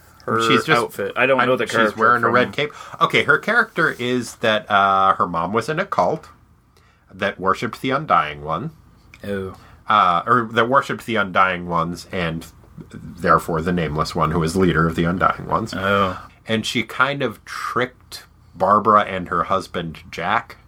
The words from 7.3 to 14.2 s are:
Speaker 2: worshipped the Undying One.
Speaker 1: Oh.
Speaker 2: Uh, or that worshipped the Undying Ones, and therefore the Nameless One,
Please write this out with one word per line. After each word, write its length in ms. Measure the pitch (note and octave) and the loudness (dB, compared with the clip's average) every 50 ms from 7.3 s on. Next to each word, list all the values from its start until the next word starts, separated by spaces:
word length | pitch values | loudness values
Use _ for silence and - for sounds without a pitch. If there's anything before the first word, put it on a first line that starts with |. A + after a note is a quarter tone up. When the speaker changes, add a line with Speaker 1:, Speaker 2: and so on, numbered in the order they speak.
| - - | -4 -2
Speaker 2:
worshipped 400 | F#2 F#2+ F#2+ - B2+ A2+ - - | -2 0 0 0 -2 -6 -6 -6
the 100 | - C3 | -4 -4
Undying 520 | B2+ - D#3+ - F#2 E2+ D2+ D2+ D2 D2 D2 | -4 -4 0 2 2 2 2 0 -6 -8 -8
One. 300 | D#2 D#2+ F2 B2 E3 - - _ - - _ _ - - - - | -6 -6 -6 -6 -8 -12 -14 _ -20 -20 _ _ -20 -20 -16 -10
Speaker 1:
Oh. 300 | G2+ G2+ G2 F#2+ F#2 F2 - - - - - _ - | -8 -6 -6 -6 -8 -10 -14 -20 -20 -20 -20 _ 2
Speaker 2:
Uh, 340 | G#2+ G#2 F#2+ F2+ E2+ E2+ - | 4 4 6 6 4 2 2
or 220 | A#2 A#2+ B2 A2+ A2 | 2 0 0 0 0
that 180 | A#2 A#2 A2+ A#2+ | 0 0 2 4
worshipped 380 | C3+ C3+ - - C3 G#2+ - | 2 2 0 0 -6 -8 -6
the 80 | - A2+ | -4 -2
Undying 540 | G#2 G2+ F#2+ F2+ G2+ F#2+ F#2 F#2 F2 F2 F2 | -2 -2 0 2 2 2 2 2 -2 -4 -2
Ones, 400 | E2+ E2+ E2 E2+ F2 F2 - - | -2 -2 0 -2 -4 -8 -10 -10
and 340 | - F#2+ F2 E2 D#2+ E2 - - - - - - - - - - - | -6 -4 -4 -4 -4 -6 -10 -14 -18 -20 -20 -20 -20 -20 -20 -18 -18
therefore 720 | - - - - - - F2 D#2+ D#2+ - - E2+ D#2+ D#2+ | -16 -16 -16 -14 -4 2 2 2 2 2 0 -2 -2 0
the 100 | F#2 F2+ | 0 0
Nameless 420 | F2 D#2+ D2+ D2 D#2 D2+ - - | 0 -2 -2 -2 -2 -4 -2 -2
One, 160 | F2 | -2